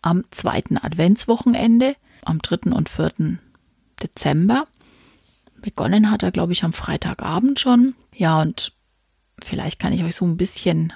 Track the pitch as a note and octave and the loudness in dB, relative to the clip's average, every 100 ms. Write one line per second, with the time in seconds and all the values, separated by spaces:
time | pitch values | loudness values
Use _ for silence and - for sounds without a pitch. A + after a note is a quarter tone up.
0 | E3 F3 - - - - - A3 - D#3+ | 0 -2 0 -2 0 -2 -2 -4 -2 0
1 | E3+ G#3 - A#3 B3 A#3+ A#3 A#3 C4 C#4+ | 4 4 2 0 2 2 4 4 4 -2
2 | _ _ - D#3+ - E3+ E3+ E3 D#3 - | _ _ -4 -4 -2 -2 0 -2 -2 -2
3 | D#3+ - D#3 F3 _ _ _ _ _ - | -4 -2 -4 -4 _ _ _ _ _ -12
4 | - - D3 D3+ F#3 B3+ D#4 _ _ _ | -10 -4 -2 2 2 0 -2 _ _ _
5 | _ _ _ _ _ _ - - - G3+ | _ _ _ _ _ _ -12 -6 2 4
6 | G#3+ G#3+ F#3 F3+ E3+ F3 E3 - - - | 4 2 0 -2 -2 -2 -2 -4 -6 -6
7 | E3+ - - E3+ B3+ C#4 B3+ A#3+ C4 - | -6 -6 -4 0 0 0 4 4 4 0
8 | _ - E3+ D#3+ D#3 - - _ _ _ | _ -2 2 2 0 -4 -10 _ _ _
9 | _ _ _ - - - - - - - | _ _ _ -20 -10 -8 -8 -4 -2 -2
10 | E3+ - F3 E3 F#3 - F3+ E3 D#3+ | -2 -2 -2 0 -2 -2 0 0 -2